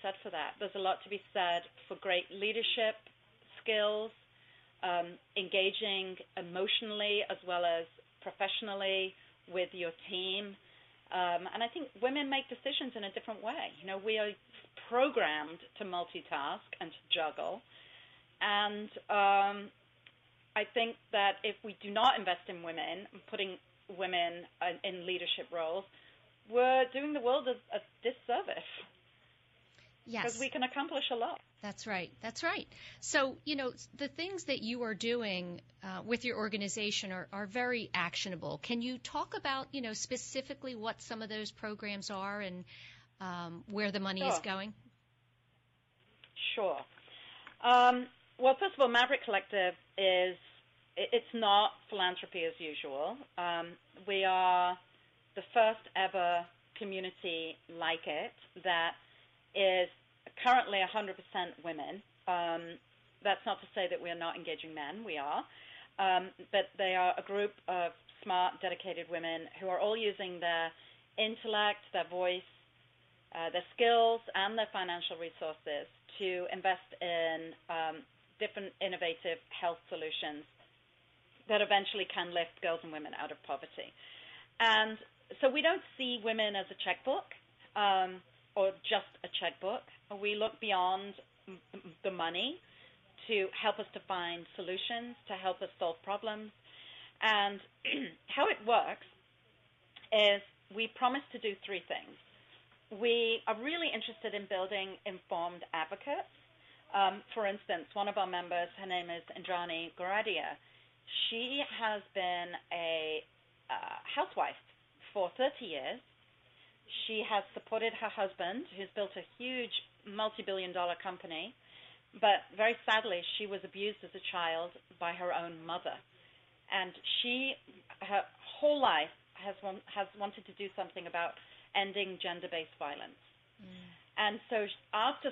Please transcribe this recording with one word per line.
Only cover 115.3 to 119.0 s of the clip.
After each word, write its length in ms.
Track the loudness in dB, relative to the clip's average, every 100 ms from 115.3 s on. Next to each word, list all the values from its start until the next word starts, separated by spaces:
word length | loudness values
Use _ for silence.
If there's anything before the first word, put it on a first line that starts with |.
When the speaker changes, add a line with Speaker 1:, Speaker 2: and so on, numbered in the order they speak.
| 2
Speaker 1:
thirty 280 | 0 0 -6
years. 340 | -6 -6 -6 -12 _ _ _ _ _ -20 _ -12 -8 -4
She 160 | -4 0
has 160 | -2 -2 -8
supported 380 | -6 -2 -2
her 160 | -2 -4
husband, 560 | -2 -2 -2 -4 -4 -8 -10
who's 120 | -8
built 160 | -4